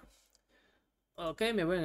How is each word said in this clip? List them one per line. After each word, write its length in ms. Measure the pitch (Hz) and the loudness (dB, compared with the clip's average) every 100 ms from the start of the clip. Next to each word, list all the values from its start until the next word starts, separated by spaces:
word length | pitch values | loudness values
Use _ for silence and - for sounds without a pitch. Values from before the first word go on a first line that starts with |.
| - _ _ _ _ _ _ _ _ _ _ - | -20 _ _ _ _ _ _ _ _ _ _ -10
Ok, 260 | 170 156 220 | -8 -2 0
me 100 | 220 | 2
voy 140 | 165 185 | 2 2